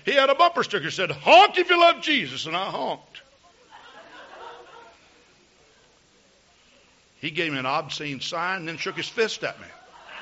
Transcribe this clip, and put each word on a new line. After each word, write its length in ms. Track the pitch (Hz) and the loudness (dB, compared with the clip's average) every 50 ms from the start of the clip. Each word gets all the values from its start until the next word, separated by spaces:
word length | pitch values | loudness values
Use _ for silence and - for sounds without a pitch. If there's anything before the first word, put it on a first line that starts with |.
| - | -4
he 80 | 202 | 0
had 180 | 269 277 269 277 | 2 4 4 4
a 60 | 269 | 4
bumper 280 | 277 349 339 339 254 214 | 4 4 4 4 0 -2
sticker 220 | - 208 180 139 | -2 -4 -6 -6
that 60 | 160 | -6
said, 200 | 151 185 185 151 | -4 -4 -4 -4
"Honk 460 | 143 147 - 233 302 359 415 403 - | -6 -2 6 8 10 10 10 8 4
if 120 | 370 349 349 | 0 2 2
you 100 | 349 349 | 4 6
love 220 | 339 339 320 247 | 6 6 4 2
Jesus," 460 | - 320 294 247 165 127 131 127 131 | 0 0 0 0 -2 -4 -8 -10 -8
and 80 | 160 160 | -6 -4
I 140 | 180 196 190 | -4 -4 -6
honked. 520 | 160 170 135 208 151 131 - _ - - - _ _ _ _ - _ _ _ _ - - - - - - - - - - - - - - - - - - 349 349 466 466 466 - - _ _ - - - _ _ _ _ _ _ _ _ _ _ _ _ _ _ _ _ _ _ _ _ _ _ _ _ _ _ _ _ _ _ _ _ _ _ _ _ _ _ _ _ | -6 -6 -4 -6 -6 -8 -10 _ -20 -20 -20 _ _ _ _ -20 _ _ _ _ -20 -20 -20 -20 -20 -20 -20 -20 -20 -20 -20 -20 -20 -18 -18 -18 -18 -20 -20 -20 -20 -20 -20 -20 -20 _ _ -20 -20 -20 _ _ _ _ _ _ _ _ _ _ _ _ _ _ _ _ _ _ _ _ _ _ _ _ _ _ _ _ _ _ _ _ _ _ _ _ _ _ _ _
He 100 | 139 170 | -10 -6
gave 220 | 147 165 170 156 143 | -4 -4 -4 -4 -4
me 60 | 135 | -4
an 60 | 127 | -4
obscene 540 | 131 143 160 156 139 - - 151 147 139 120 | -2 -2 -4 -4 -6 -10 -10 -10 -10 -10 -10
sign 380 | - - 170 165 175 180 190 | -10 -8 -6 -6 -4 -4 -6
and 100 | 190 160 | -6 -8
then 100 | 165 165 | -10 -10
shook 200 | 139 - 190 160 | -8 -8 -8 -8
his 100 | 165 151 | -8 -10
fist 360 | - - 240 226 208 - - - | -6 -2 -2 -2 -2 -2 -6 -8
at 140 | 113 - - | -10 -10 -12
me. 80 | 87 80 - - - - - - - - - - | -18 -20 -20 -20 -20 -20 -20 -20 -20 -20 -20 -20